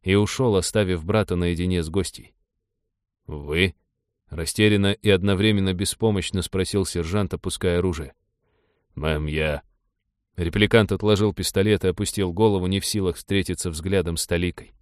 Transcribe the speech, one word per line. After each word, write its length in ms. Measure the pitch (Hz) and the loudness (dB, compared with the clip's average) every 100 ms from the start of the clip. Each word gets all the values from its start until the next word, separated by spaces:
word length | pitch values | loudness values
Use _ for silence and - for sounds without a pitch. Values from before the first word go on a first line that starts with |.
и 140 | 95 | 4
ушёл, 400 | 101 104 - 127 | 2 2 0 2
оставив 500 | 95 - 107 95 90 | 2 0 0 0 -2
брата 300 | 80 110 98 | 0 0 0
наедине 480 | 87 87 85 90 90 | 0 0 0 0 0
с 60 | 78 | 0
гостьей. 440 | 87 87 - - _ _ _ _ _ _ _ _ _ - | -2 -4 -8 -20 _ _ _ _ _ _ _ _ _ -14
"Вы?" — 480 | 73 71 80 92 - _ _ _ _ _ | -12 -4 0 0 -2 _ _ _ _ _
растерянно 640 | 78 80 - 107 104 98 | -8 -6 2 4 4 2
и 160 | 101 104 | 2 4
одновременно 640 | 95 101 92 107 104 95 | 4 4 2 2 2 0
беспомощно 680 | 90 98 - 110 98 - 95 | 0 -4 0 0 0 -2 -4
спросил 440 | - 95 92 101 | -4 -4 -2 -2
сержант, 480 | 90 87 82 104 95 | -2 -4 -2 -2 -2
опуская 460 | 85 92 - 92 87 | -4 -6 -4 0 0
оружие. 340 | 90 80 78 _ _ _ _ _ _ _ _ | 0 -4 -10 _ _ _ _ _ _ _ _
"Мэм, 320 | - 76 78 76 | -6 -4 -2 -2
я..." 340 | 76 78 73 _ _ _ _ _ _ _ - | -2 -2 -4 _ _ _ _ _ _ _ -6
Репликант 540 | 85 101 104 117 104 | -4 0 4 4 4
отложил 420 | 98 104 101 107 | 0 2 2 2
пистолет 500 | 92 90 98 104 101 | -2 -4 0 2 2
и 60 | 92 | 0
опустил 420 | 87 98 - 92 | -2 -4 -2 -2
голову, 360 | 85 110 98 92 | 2 2 2 0
не 120 | 95 | -2
в 60 | |
силах 320 | - 107 92 82 | -2 -2 -2 -4
встретиться 520 | - 98 92 90 90 | -2 -2 0 -4 -6
взглядом 480 | 80 92 98 85 85 | -6 0 0 0 -4
с 80 | |
Таликой. 480 | - 85 87 - - _ | -2 0 -2 -4 -20 _